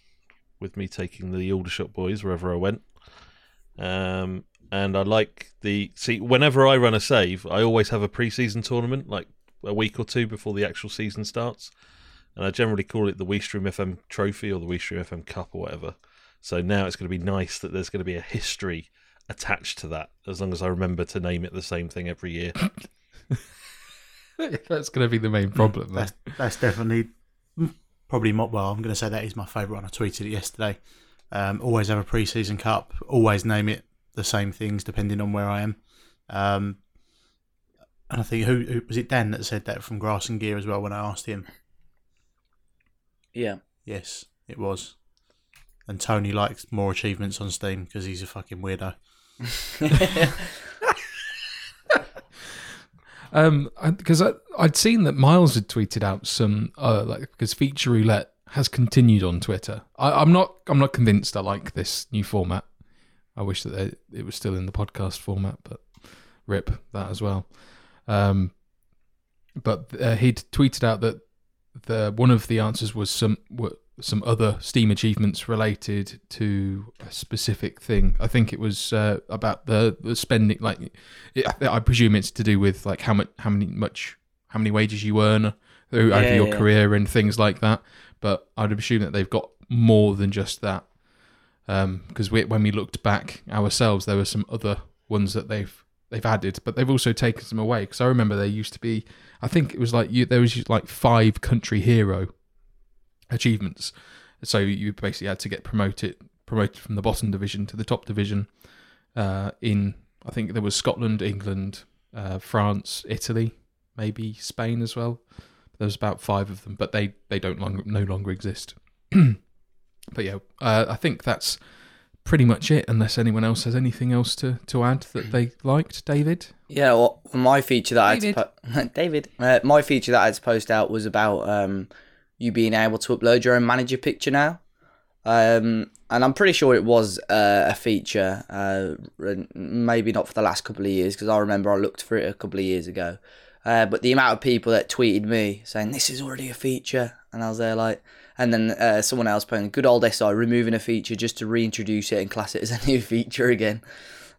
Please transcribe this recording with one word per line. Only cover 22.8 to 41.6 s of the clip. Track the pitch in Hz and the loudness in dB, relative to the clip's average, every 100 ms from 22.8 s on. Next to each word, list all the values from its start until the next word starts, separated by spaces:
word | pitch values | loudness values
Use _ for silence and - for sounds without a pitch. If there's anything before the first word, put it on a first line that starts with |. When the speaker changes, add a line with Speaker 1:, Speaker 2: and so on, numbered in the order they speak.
| - _ _ - - 123 - - - - - - - - _ - 311 151 - | -20 _ _ -16 -8 -8 -8 -20 -20 -20 -20 -20 -20 -20 _ -8 -6 -6 -4
Speaker 2:
That's | 156 139 | -6 -4
gonna | 131 117 | -2 0
be | 113 | 0
the | 110 | 0
main | 107 98 | 0 0
problem, | 101 107 - - | 2 2 2 -8
Speaker 3:
That's, | 98 104 - | -6 -6 -8
Speaker 2:
then. | - - | -16 -6
Speaker 3:
that's | 120 - | -6 -2
definitely, | 123 95 113 117 113 _ _ _ _ - | -2 0 0 0 -2 _ _ _ _ -6
mm, | 165 - _ _ - | -6 -6 _ _ -4
probably | 127 110 | 0 2
my, | 110 | 0
well, | 113 107 98 | 0 -2 -4
I'm | 104 | -4
gonna | 110 | -6
say | 104 110 | -4 -4
that | 110 | -6
is | 107 107 | -8 -10
my | |
favourite | 92 110 101 101 | -10 -8 -8 -8
one. | |
I | 98 | -10
tweeted | - 104 - | -6 -6 -6
it | 104 | -8
yesterday. | 104 - - 107 98 - _ _ _ - | -8 -8 -6 -6 -6 -14 _ _ _ -10
Um, | 101 98 101 | -4 -4 -2
always | 123 113 104 | 0 0 2
have | 104 | -2
a | |
pre-season | 98 113 101 113 104 101 | 0 -2 -2 -4 -4 -4
cup. | 110 104 - - - | -2 -2 -4 -12 -2
Always | 127 110 101 | 2 4 2
name | 113 107 104 | 0 0 0
it | 107 _ _ _ | -4 _ _ _
the | - | -8
same | - 107 101 | -2 -2 -2
things | - 107 101 | -4 -6 -6
depending | - 107 101 104 | -6 -4 -2 -2
on | 104 | -2
where | 104 101 | -2 -2
I | 101 | -2
am. | 107 107 _ _ _ _ - | -4 -8 _ _ _ _ -10
Um, | 101 101 101 101 98 _ _ _ _ _ _ _ _ _ _ _ _ - | -4 0 0 -4 -8 _ _ _ _ _ _ _ _ _ _ _ _ -8
and | 131 | -6
I | |
think, | 110 113 113 | -4 -2 0
who, | 123 | 0
who | 117 120 - | -2 -6 -4
was | 117 | -6
it, | - | -2
Dan, | 131 104 | 0 0
that | 107 | -4
said | 104 107 - | -6 -8 -8
that | 110 | -12
from | - 107 | -10 -6
Grass | 107 101 - | -4 -4 -4
and | 110 | -6
Gear | 107 104 | -4 -6
as | 101 | -4
well | 101 | -6
when | 101 | -6
I | 104 104 | -8 -8
asked | 98 - | -10 -10
him? | 101 - - | -12 -12 -20